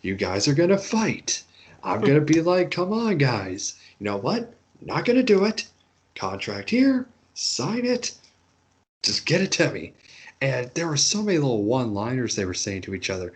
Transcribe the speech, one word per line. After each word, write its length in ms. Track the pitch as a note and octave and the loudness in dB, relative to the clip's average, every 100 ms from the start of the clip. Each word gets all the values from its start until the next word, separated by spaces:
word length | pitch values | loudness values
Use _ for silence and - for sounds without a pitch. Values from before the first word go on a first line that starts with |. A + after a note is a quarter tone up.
You 140 | F#2 | -4
guys 320 | G2 F#2+ F#2+ B2+ | -4 -2 0 2
are 60 | |
gonna 240 | C#3+ F3 G3 | 4 4 2
fight. 640 | - A3 G3+ G#2+ - - - - - - | 2 0 0 -2 -4 -6 -8 -20 -20 -14
I'm 180 | F#2 G#2 | -6 0
gonna 200 | C3+ D3 | 4 4
be 200 | D3 E3 | 6 2
like, 300 | E3 F3+ F3 | 4 2 2
Come 220 | - F#3 | -2 -2
on, 240 | G#3+ A#3 F3 | 0 0 2
guys. 580 | C3+ A2+ F#2+ F#2+ - - - _ | 2 0 -4 -8 -8 -12 -20 _
You 60 | |
know 120 | G2+ G2+ | -6 -4
what? 360 | A2+ A3+ A#3 - _ _ | -2 -4 -6 -16 _ _
Not 240 | - D3+ | -6 -2
gonna 180 | G3+ B3 | 2 2
do 200 | B3+ G3 | 6 4
it. 220 | G#3 A3 - _ _ _ _ | 4 0 -10 _ _ _ _
Contract 540 | - F#2+ F#2+ - G2+ G2+ | -8 -8 -6 -8 -8 0
here. 360 | A#3 C4+ B3+ B3+ _ _ | 4 4 4 -2 _ _
Sign 520 | - - - F#3 A3+ | -8 -6 -4 -2 -2
it. 280 | B3 B3 - - _ _ _ _ _ _ _ _ | 0 -2 -4 -12 _ _ _ _ _ _ _ _
Just 220 | - A#2 | -4 -2
get 160 | - E3 | 0 0
it 100 | F#3+ | 0
to 180 | - - | 2 0
me. 220 | - D#2 - - - - _ | 0 -12 -16 -20 -20 -20 _
And 300 | C3+ B2+ B2 | -4 -2 -4
there 140 | D#3+ E3+ | -4 -2
were 100 | C#3+ | 0
so 240 | - G#3 | 0 0
many 160 | G#3+ E3+ | 0 2
little 260 | C#3+ A2+ | 2 2
one-liners 720 | G2+ C3 A#2+ G2+ A2 B2+ A2+ | 2 0 0 -2 -2 -2 -2
they 100 | - | -2
were 80 | F#2 | -4
saying 300 | F#2 - F#2+ | -4 -4 -6
to 120 | F#2 | -6
each 140 | F#2+ - | -8 -6
other. 240 | F#2+ F2 | -6 -6